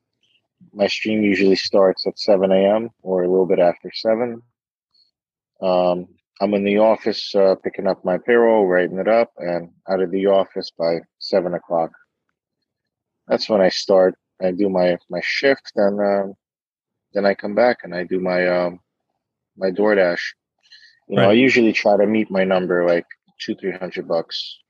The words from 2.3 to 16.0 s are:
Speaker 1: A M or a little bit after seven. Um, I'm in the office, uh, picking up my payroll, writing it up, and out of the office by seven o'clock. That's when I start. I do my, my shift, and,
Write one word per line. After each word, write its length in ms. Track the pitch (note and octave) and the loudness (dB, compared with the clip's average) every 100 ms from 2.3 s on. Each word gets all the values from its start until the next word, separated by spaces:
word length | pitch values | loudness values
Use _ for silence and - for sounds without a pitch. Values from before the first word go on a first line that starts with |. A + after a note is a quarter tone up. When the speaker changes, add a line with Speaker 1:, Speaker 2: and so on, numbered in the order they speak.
| G2 F#2+ | 2 2
Speaker 1:
A 220 | F#2+ G2 | 2 2
M 160 | A2 A#2 - | 0 -2 -10
or 200 | F2+ F#2 | -4 -2
a 60 | F2+ | 0
little 160 | F#2 F2+ | 2 2
bit 120 | F#2 | 2
after 300 | F2 - F#2 | 2 0 -8
seven. 480 | - A2 A2 B2 A#2 - _ _ _ _ _ _ _ _ _ _ _ | -6 -2 -2 -4 -10 -18 _ _ _ _ _ _ _ _ _ _ _
Um, 460 | F#2+ F2+ F2+ F2+ F2+ _ _ - | 0 2 2 -2 -6 _ _ -6
I'm 120 | G2+ | -2
in 100 | G2+ | 0
the 140 | G2+ G2+ | 0 2
office, 560 | A2 G#2+ A2+ G2+ - | 4 2 -2 -6 -4
uh, 200 | G2+ F#2+ F#2+ | 2 2 2
picking 240 | F#2+ - F#2+ | -4 -6 -4
up 180 | F2+ | -4
my 140 | F#2+ F2+ | -4 -4
payroll, 480 | - A#2+ A#2 A2 F#2+ | 0 2 4 4 2
writing 320 | F2+ F2+ F#2 | 2 0 -2
it 100 | F#2+ | 0
up, 240 | A2+ A#2 - | 0 0 -4
and 320 | F2 F2 E2+ _ - | -6 -6 -8 _ -4
out 140 | F#2+ | -2
of 80 | F#2 | -2
the 160 | F#2+ G2 | -2 2
office 440 | G2 F#2 F#2+ F2+ - | 2 0 -6 -12 -4
by 220 | E2 E2+ - _ | -4 -4 -6 _
seven 360 | - G2 F2+ | -4 -2 -2
o'clock. 380 | F2 - E2+ E2 - _ _ _ _ _ _ _ _ _ _ _ _ - | -6 -4 -4 -4 -8 _ _ _ _ _ _ _ _ _ _ _ _ -4
That's 220 | A#2+ - | -4 0
when 120 | G#2+ | 2
I 100 | F#2 | 2
start. 440 | - - F#2+ F#2 - _ - | 0 2 4 4 0 _ -6
I 80 | F#2 | -4
do 160 | F2+ G2+ | -2 -2
my, 300 | F#2+ F2+ F2 - | 0 0 -2 -6
my 120 | F2 | -10
shift, 500 | - - C3+ C#3 - A2 | -6 -2 0 -2 -4 -2
and, 220 | G2+ G2+ | 0 0